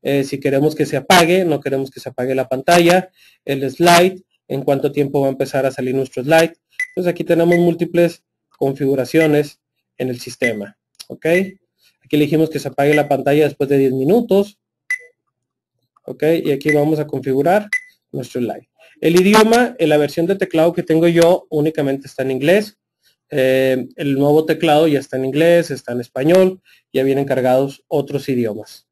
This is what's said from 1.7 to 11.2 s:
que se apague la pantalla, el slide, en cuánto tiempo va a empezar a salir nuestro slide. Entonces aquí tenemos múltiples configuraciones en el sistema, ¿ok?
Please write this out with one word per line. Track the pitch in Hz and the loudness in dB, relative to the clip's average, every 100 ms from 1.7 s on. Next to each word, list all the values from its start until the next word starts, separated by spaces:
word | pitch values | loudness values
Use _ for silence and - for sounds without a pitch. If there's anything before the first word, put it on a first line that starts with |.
| 135 135 | -6 -6
que | 123 | -10
se | - | -14
apague | 123 123 | -8 -4
la | 131 127 | -4 -4
pantalla, | 131 135 175 170 180 180 _ _ _ | -4 2 4 4 2 0 _ _ _
el | - 139 135 | -8 -6 -6
slide, | 139 175 170 185 185 _ _ _ | 0 4 6 4 -2 _ _ _
en | 139 | -6
cuánto | 143 139 143 | -2 0 0
tiempo | 143 139 143 | -2 -2 0
va | 139 | -2
a | |
empezar | 135 135 139 135 | -2 -4 -2 -4
a | |
salir | 131 127 | -4 -4
nuestro | 131 135 - | -4 -4 -6
slide. | 127 160 165 - _ _ - | 2 2 2 -4 _ _ -10
Entonces | - 175 | -4 -4
aquí | 170 | -4
tenemos | 170 165 165 175 | -2 2 2 4
múltiples | 170 170 170 170 170 170 _ _ _ _ | 2 0 -2 0 0 -2 _ _ _ _
configuraciones | 135 135 139 135 123 156 160 151 147 _ _ _ _ _ | -6 -2 -2 -2 0 0 2 0 -2 _ _ _ _ _
en | 131 | -8
el | 123 | -8
sistema, | 123 117 123 107 101 _ _ _ - | -12 -6 -4 -4 -10 _ _ _ -20
¿ok? | - | -8